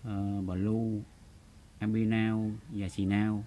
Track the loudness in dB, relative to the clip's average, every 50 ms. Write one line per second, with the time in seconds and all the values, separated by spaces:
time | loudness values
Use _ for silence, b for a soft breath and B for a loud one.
0 | -8 -6 -4 -2 -2 -2 -2 -2 -2 -2 -2 0 0 0 0 0 0 -2 -2 -4
1 | -6 -10 -18 -20 -20 -20 -20 -20 -20 -20 -20 -20 -20 -20 -10 -4 -2 0 2 2
2 | 2 2 4 2 2 2 2 0 0 -2 -4 -6 -10 -8 -6 -4 -4 -4 -2 0
3 | 2 2 4 4 4 2 2 -2 -4